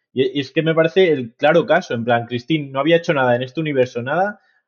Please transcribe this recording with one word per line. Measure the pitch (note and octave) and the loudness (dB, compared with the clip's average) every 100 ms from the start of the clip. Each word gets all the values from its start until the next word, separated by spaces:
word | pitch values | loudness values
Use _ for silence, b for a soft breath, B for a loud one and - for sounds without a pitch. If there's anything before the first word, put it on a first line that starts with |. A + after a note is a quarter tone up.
| _ | _
Y, | B2 C3+ C#3+ | -2 -2 -2
y | |
es | C3 | -4
que | D#3+ | -2
me | D#3+ D#3+ | 0 0
parece | D#3+ F#3+ F#3 | 0 2 2
el | C#3+ A#2+ - | 2 -4 0
claro | D3 E3+ B2+ | 2 2 2
caso, | D#3+ - A#2+ | 0 0 -4
en | A#2 | 0
plan, | A#2 A#2 | -2 -2
Christine | B2 - D#3+ C#3 | -8 -4 -4 -4
no | C3+ | -4
había | D3 E3+ | 2 2
hecho | E3+ | 2
nada | D3 B2 A#2+ | 0 2 0
en | |
este | B2+ D#3+ | -2 -6
universo, | D#3 C3+ B2+ A#2+ | -2 0 0 -2
nada, | B2 D#3+ G3+ G#3 _ _ | -4 -2 -2 -6 _ _